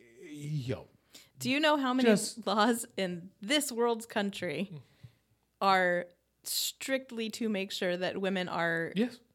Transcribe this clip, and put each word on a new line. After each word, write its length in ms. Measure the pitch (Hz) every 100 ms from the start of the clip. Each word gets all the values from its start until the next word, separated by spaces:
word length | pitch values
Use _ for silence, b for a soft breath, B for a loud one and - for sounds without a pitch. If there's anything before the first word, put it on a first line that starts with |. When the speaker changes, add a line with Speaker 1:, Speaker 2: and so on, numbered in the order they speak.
| - 117 175
Speaker 1:
Yo. 600 | 147 147 151 123 110 - _ _ b b -
Speaker 2:
Do 140 | 240
you 80 | 277
know 180 | 311 302
how 160 | 262
many 160 | 254 240
Speaker 1:
Just 360 | 202 - - 196
Speaker 2:
laws 400 | 208 220 233 - -
in 320 | 190 175 185 -
this 280 | 202 294 294
world's 360 | 233 233 226 -
country 640 | 220 202 - 175 147 196 151 b b b b b _ _ -
are 460 | 196 190 180 175 - _ _ _
strictly 840 | - - - - - 269 262 226 220
to 160 | - 226
make 220 | 196 196
sure 240 | - 185 175
that 220 | 180 190
women 300 | 190 185 180
are 420 | - 165 165 165 185
Speaker 1:
Yes. 240 | 247 - _